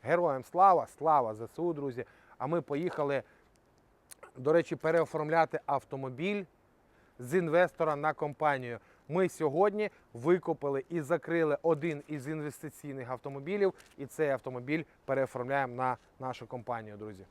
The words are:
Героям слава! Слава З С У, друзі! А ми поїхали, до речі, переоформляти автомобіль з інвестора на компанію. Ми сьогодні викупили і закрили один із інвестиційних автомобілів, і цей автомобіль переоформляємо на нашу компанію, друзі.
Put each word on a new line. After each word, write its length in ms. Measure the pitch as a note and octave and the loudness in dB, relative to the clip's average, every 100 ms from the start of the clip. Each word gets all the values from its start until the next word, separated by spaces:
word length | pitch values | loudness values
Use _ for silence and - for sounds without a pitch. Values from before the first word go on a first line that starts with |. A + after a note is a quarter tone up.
Героям 400 | A#2 F3 E3+ C3+ | 0 2 2 -2
слава! 440 | A#2+ E3+ G3 E3+ A2+ - | -4 6 8 8 2 -2
Слава 380 | D#3 D3+ A#2 G#2+ | 4 4 4 -4
З 60 | |
С 180 | A2+ - | -10 -4
У, 140 | F3 | -2
друзі! 320 | D3+ C#3 B2 - - _ - | -2 -4 -6 -10 -14 _ -8
А 100 | C3 | -2
ми 140 | E3+ | -2
поїхали, 600 | - C#3+ F3 - C#3+ C#3 - _ _ _ _ _ _ _ _ - - - | 0 -2 -2 -2 0 -2 -4 _ _ _ _ _ _ _ _ -20 -20 -4
до 160 | B2+ | 2
речі, 220 | E3+ - D#3 | 2 2 -2
переоформляти 840 | D#3+ E3 D3+ D#3 D3+ E3 D#3+ D3+ - | 2 2 0 -2 0 2 2 -2 -2
автомобіль 800 | C#3 - C3+ C3+ B2+ F#3 G#3 F3 _ _ _ _ _ _ - | -4 -4 -10 -8 -4 -4 -4 -8 _ _ _ _ _ _ -16
з 180 | B2 F3 | -2 0
інвестора 580 | E3+ E3 F3+ - D#3 D3 | 2 4 2 2 0 0
на 180 | D3+ | -2
компанію. 680 | C#3+ D3+ C#3+ D3+ C3+ B2 A2+ - _ - | -2 -6 0 0 0 -4 -10 -14 _ -4
Ми 200 | E3 F#3 | 0 0
сьогодні 600 | - D#3 D3+ G#3 G#3 G#3 _ _ | 2 0 4 2 2 -6 _ _
викупили 680 | A#2 C3+ F3+ E3 D#3+ C#3+ C3+ - | -4 2 4 2 -2 -2 -2 -2
і 120 | E3+ | -6
закрили 560 | C#3+ E3 - E3+ D#3+ C#3+ | 0 -2 2 2 2 2
один 420 | E3 D#3 E3 D3 D3 | 2 2 0 -4 -8
із 200 | D3+ C3 | -8 -6
інвестиційних 800 | D#3 D3 - D3+ - C#3+ C3+ B2 | -6 -6 -10 -14 -12 -12 -10 -8
автомобілів, 640 | B2+ C#3+ C#3 C#3 G3+ F#3+ - - - | -8 -8 -10 -6 0 0 0 -20 -14
і 80 | C#3 | -12
цей 240 | - D3+ | -2 0
автомобіль 540 | C3 - B2+ B2+ D#3 - _ - | 0 -2 -8 -4 -4 -4 _ -2
переоформляємо 680 | C3+ C3 B2+ B2 C#3 B2+ B2 | 0 0 -2 -2 0 0 -2
на 220 | B2+ A#2+ _ _ | -2 -2 _ _
нашу 280 | C3 B2+ A#2 | -10 -8 -10
компанію, 500 | B2+ A#2 A#2 G#2+ G#2 | -10 -6 -6 -8 -12
друзі. 280 | G#2+ F#2+ F#2 | -12 -14 -20